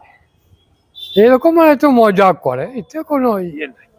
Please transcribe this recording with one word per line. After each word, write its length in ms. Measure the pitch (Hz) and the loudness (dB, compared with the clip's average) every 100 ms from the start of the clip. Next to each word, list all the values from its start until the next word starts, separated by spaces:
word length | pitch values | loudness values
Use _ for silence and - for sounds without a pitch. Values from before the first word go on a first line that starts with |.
| _ _ _ _ _ _ _ _ _ - - - | _ _ _ _ _ _ _ _ _ -20 -6 0
এরকম 440 | 226 262 330 330 | 2 2 2 2
আর 80 | 320 | 2
একটু 180 | 277 294 | 2 2
মজা 420 | 247 220 190 190 | 2 2 2 2
করে, 320 | 170 135 127 175 | 0 -4 -6 -8
এতে 280 | 254 165 311 | -12 -12 -12
কোনো 360 | 311 285 254 202 | -6 -4 -2 -4
ইয়ে 280 | 175 151 147 | -6 -10 -14
নাই।" 220 | - _ | -14 _